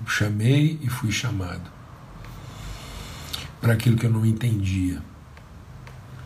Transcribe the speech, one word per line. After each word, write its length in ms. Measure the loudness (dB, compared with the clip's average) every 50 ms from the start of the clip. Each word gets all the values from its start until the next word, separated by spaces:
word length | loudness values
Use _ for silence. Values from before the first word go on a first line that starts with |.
| -4
chamei 720 | -2 0 0 2 2 2 2 4 6 6 8 6 4 2 0 -2
e 60 | -2
fui 240 | -2 0 0 0 0
chamado 580 | 0 -2 -2 -2 -2 -4 -4 -6 -8 -10 -14 -16 -18 -18 -18 -18 -18 -18 -18 -16 -16 -16 -16 -16 -14 -14 -14 -14 -12 -12 -12 -12 -12 -12 -12 -12 -12 -12 -12 -12 -12 -12 -10 -10 -10 -10 -10 -8 0
pra 140 | 2 4 4
aquilo 220 | 4 6 4 4
que 100 | 6 4
eu 40 | 4
não 140 | 4 4 4
entendia. 800 | 4 4 4 2 2 2 2 2 2 2 2 2 0 0 -4 -8 -12 -16 -20 -20 -20 -20 -20 -18 -18 -18 -18 -18 -18 -16 -16 -16 -16 -16 -16 -16 -16 -16 -16 -16